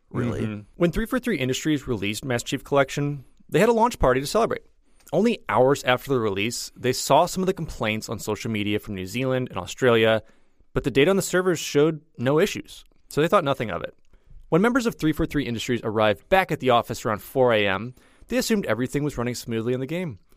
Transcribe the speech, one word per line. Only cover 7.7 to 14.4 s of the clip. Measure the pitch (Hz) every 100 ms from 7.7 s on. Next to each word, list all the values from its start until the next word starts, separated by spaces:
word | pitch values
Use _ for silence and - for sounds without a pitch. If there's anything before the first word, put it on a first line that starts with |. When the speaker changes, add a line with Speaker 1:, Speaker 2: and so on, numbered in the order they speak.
| - 110 107 -
Speaker 2:
on | 107
social | - 104 -
media | 107 104 104
from | - 98
New | 92
Zealand | 117 131 131 127
and | 95
Australia, | 90 - 127 113 110 110 - _ _ _ _
but | 131
the | 135
data | 131 151
on | 196
the |
servers | - 180 185 160
showed | - 143 156 156 - -
no | 120 151
issues, | 208 - - - - _ _
so | -
they | 165
thought | 208 143
nothing | 135 113
of | 85
it. | - - _ - _ -